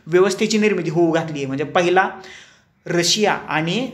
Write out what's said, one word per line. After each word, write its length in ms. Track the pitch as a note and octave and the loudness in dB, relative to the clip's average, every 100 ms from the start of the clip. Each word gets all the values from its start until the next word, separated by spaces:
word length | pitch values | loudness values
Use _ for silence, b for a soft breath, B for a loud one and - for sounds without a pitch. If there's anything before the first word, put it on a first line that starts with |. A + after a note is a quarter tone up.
| D#3+ | 0
व्यवस्थेची 500 | F3+ G3 F#3+ G#3+ A3 | 2 4 2 -2 2
निर्मिती 320 | G#3 F#3 D#3+ | 2 0 -2
होऊ 220 | D#3 E3+ | 2 2
घातली 260 | D#3+ D#3+ D3 | 2 -2 -6
आहे. 80 | C3+ | -6
म्हणजे 180 | C3+ | -6
पहिला 460 | C#3 F3+ F3 F3+ G#3 - B B B B B _ E3 | -2 0 2 2 2 -4 B B B B B _ -4
रशिया 460 | F3 E3+ G#3+ G3+ | -2 0 0 0
आणि 580 | D3 - D3+ E3 G3+ B3+ | 0 -2 -4 -2 -4 -6